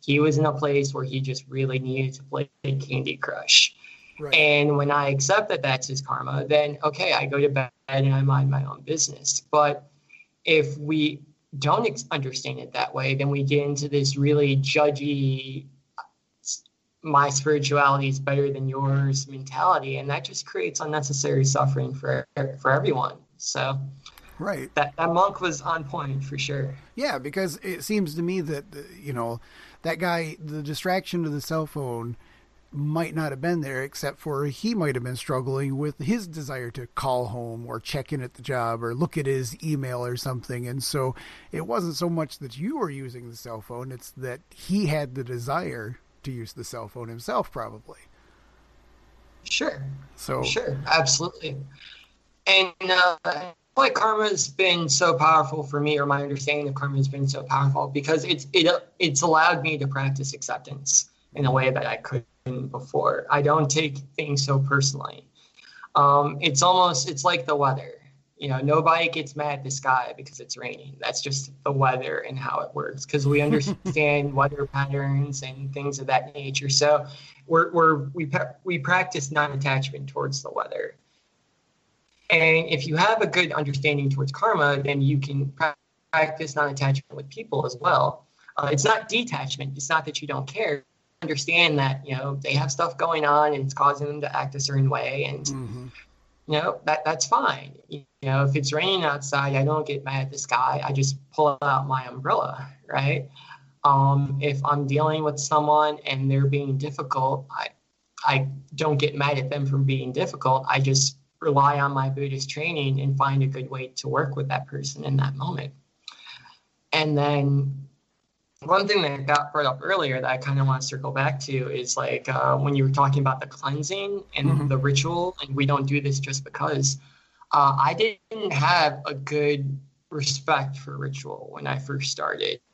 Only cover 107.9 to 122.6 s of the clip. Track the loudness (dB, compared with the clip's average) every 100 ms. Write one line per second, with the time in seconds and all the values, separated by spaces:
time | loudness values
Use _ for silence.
107.9 | _ _ -4 0 2 0 -6 -12 -2 0
108.9 | 2 2 0 0 0 -2 -2 0 2 2
109.9 | 2 -2 -2 -2 0 2 2 4 2 4
110.9 | 4 2 -2 _ _ 2 6 6 4 2
111.9 | 0 -2 -2 -4 -4 -6 -6 -4 -2 0
112.9 | 0 0 2 2 4 2 0 -8 -8 -10
113.9 | -8 -2 0 0 -2 -2 -4 -4 -8 -8
114.9 | -8 -2 0 0 -2 -6 -6 -8 -14 _
115.9 | _ -20 -20 -20 -20 -20 _ _ _ _
116.9 | 0 2 2 4 2 4 2 0 -4 -12
117.9 | _ _ _ _ _ _ _ 2 2 4
118.9 | 2 2 -2 2 2 2 0 0 0 0
119.9 | 0 2 0 0 -2 0 2 2 2 -2
120.9 | -6 -6 -2 0 -2 -4 -4 -2 -4 -4
121.9 | -2 -2 -2 -2 0 2 2